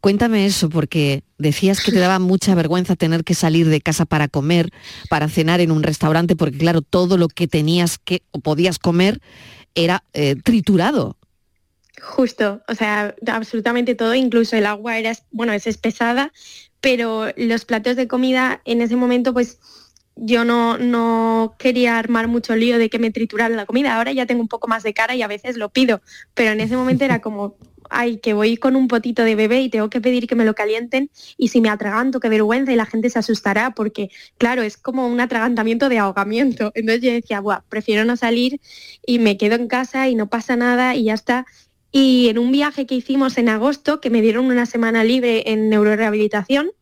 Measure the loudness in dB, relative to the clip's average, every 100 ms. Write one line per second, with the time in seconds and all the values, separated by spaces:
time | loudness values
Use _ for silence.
0 | 2 2 2 2 2 2 0 0 -2 0
1 | 0 -2 _ _ -2 2 0 2 0 2
2 | 2 2 2 2 2 2 2 0 0 0
3 | 0 0 0 0 2 4 4 2 0 -2
4 | 0 0 0 -2 0 2 0 -6 -20 -16
5 | -4 -2 0 0 2 2 2 2 0 0
6 | 0 2 2 0 0 0 2 2 0 0
7 | 2 2 2 0 -2 0 2 2 0 -2
8 | -6 -6 _ -8 -4 0 0 0 0 2
9 | 2 0 _ -20 -20 -20 _ -2 0 -2
10 | _ -2 -2 0 2 2 4 2 2 0
11 | -4 -8 _ _ _ _ _ _ _ -20
12 | -8 -2 -2 0 -4 -4 -10 -6 -4 -2
13 | -4 -6 -6 -6 -6 -6 -2 -2 -2 -2
14 | 0 0 2 2 2 0 0 -4 -6 -4
15 | -4 -6 _ -6 -2 -2 -4 -4 -6 -2
16 | -2 0 -4 _ -20 -20 -20 _ -2 0
17 | -2 -4 -6 -4 -2 -2 -2 -4 -2 -2
18 | -2 0 0 2 0 -4 -2 -2 0 0
19 | 2 2 0 0 -2 -6 _ -20 _ _
20 | _ -12 0 2 2 2 2 0 0 2
21 | 2 2 2 0 -2 _ 0 2 2 0
22 | 0 -2 0 -2 0 0 2 2 0 0
23 | -2 -2 -4 -2 -2 -2 -2 0 0 0
24 | -2 -2 -2 -2 -2 -6 -4 -2 -2 -2
25 | -2 -2 -4 -6 -8 -6 -4 0 2 0
26 | _ -20 -12 0 0 2 -2 -2 0 2
27 | 2 0 -4 -8 -8 -10 -20 _ -6 -2
28 | -2 -2 -2 0 0 2 2 2 2 0
29 | -2 0 2 2 2 2 0 -2 -2 -2
30 | 0 0 0 0 0 0 -2 -2 -2 -4
31 | -4 _ -20 -4 0 4 2 0 -2 -2
32 | -2 -2 0 2 2 0 2 0 0 -2
33 | -2 -2 -2 -2 0 0 -2 -2 -6 -4
34 | -10 -10 -20 _ 0 0 -4 -6 -8 -4
35 | -2 -2 -2 0 0 0 0 0 0 2
36 | 0 -2 -2 0 0 0 -4 -4 -2 0
37 | 0 -2 -4 -6 -2 -4 _ -8 -2 0
38 | 0 0 0 0 0 -4 _ -20 -20 -16
39 | -2 2 2 2 0 0 -2 -4 -4 -2
40 | 0 0 -2 -6 -2 0 2 2 0 0
41 | -2 -2 -2 -4 -4 _ _ _ _ 2
42 | 4 6 4 2 2 2 0 -4 -4 -4
43 | -2 0 0 0 0 2 0 -2 -2 -2
44 | 0 2 2 2 2 0 0 -2 0 2
45 | 2 2 2 0 0 0 2 4 2 2
46 | 0 0 0 -2 -2 -2 -2 -8